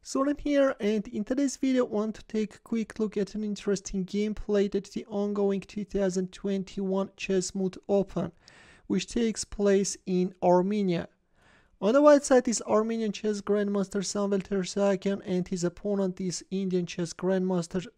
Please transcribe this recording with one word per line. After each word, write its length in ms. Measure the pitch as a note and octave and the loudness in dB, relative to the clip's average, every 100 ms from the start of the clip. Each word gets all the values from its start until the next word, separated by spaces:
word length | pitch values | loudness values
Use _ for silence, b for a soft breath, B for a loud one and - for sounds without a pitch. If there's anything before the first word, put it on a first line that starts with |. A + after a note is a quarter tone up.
Soren 340 | - C4+ C#4 D4 | -6 -2 -2 -2
here, 380 | D4 C#4+ C4+ - | 0 2 2 0
and 300 | G#3 G#3+ A3 | -2 -2 -2
in 160 | G#3+ | -6
today's 320 | G#3 C4 C#4 - | -4 0 -2 0
video 280 | C4+ B3+ B3 | 0 2 0
want 280 | G#3 A3 - | -2 -4 -6
to 80 | |
take 300 | - G#3+ G#3 | -6 -4 -4
a 40 | - | -8
quick 400 | - A3+ G#3+ - | -6 -4 -4 -4
look 180 | G#3+ G#3 | -4 -2
at 180 | F#3+ | -4
an 80 | G#3 | -4
interesting 640 | G#3 G3+ - F#3+ - G3 | -6 -4 -2 -2 -4 -6
game 300 | F#3 G3+ G#3+ | -4 -2 -2
played 400 | G#3 - G#3 G3+ G3 | -4 0 0 2 -2
at 80 | - | -6
the 160 | A3 - | -10 -6
ongoing 540 | G3+ G#3 G3+ G3 G3 | -4 -2 0 0 0
two 240 | - G#3 | -6 -10
thousand 480 | G3 G3 F#3+ F#3 F#3 | -6 -2 0 0 -4
twenty-one 800 | - G3+ G3 F#3+ - F#3+ F#3+ F#3+ - | -4 -4 -4 -4 -4 -2 -2 -4 -6
Chessmoot 600 | - F#3+ F3+ G3 F#3 - - | -2 0 0 -2 -4 -4 0
Open, 440 | G3+ F#3+ E3+ - - B B B B B | 0 0 -4 -6 -8 B B B B B
which 180 | G3 - | -2 -2
takes 380 | A#3+ A3+ G#3 | 0 0 -2
place 520 | - - G3+ G3 F#3+ - | -8 0 4 4 2 -4
in 300 | - F3+ F#3 - | -2 0 0 0
Armenia. 680 | F3+ F3+ F#3+ G#3+ F#3+ E3+ - _ _ b b b b b | 4 4 4 0 0 0 -4 _ _ b b b b b
On 140 | G3 | 2
the 80 | C4+ | 8
white 220 | D4 C#4+ | 8 8
side 220 | - B3+ B3 | 8 4 4
is 140 | G#3 | -2
Armenian 500 | - G#3+ A3+ A3+ A3 | 2 2 2 0 -2
chess 280 | - G#3+ G#3 | -2 -2 -2
grandmaster 640 | G3+ G#3 G3+ G3+ F#3+ G3+ | 0 0 2 0 0 -2
Samvel 400 | F3 G#3 G3+ G3+ | -4 -2 0 0
Tersakian, 800 | - G3 F3+ G3+ G3+ F#3+ G3 G3 | 0 -2 -2 0 2 2 0 -4
and 240 | G3 F#3 F3+ | -2 -2 -2
his 160 | F3+ | -2
opponent 560 | F3 F3 G#3 G3 F#3+ F#3 | -4 -4 -4 0 -2 -2
is 240 | F#3 - - | -6 -6 -6
Indian 360 | F#3+ F#3+ F3+ F3 | -4 -2 -2 -2
chess 260 | - E3 | -4 -6
grandmaster 720 | - F#3 F#3+ F#3 F3+ E3 F#3+ A3+ | -4 0 0 0 0 -2 -6 -8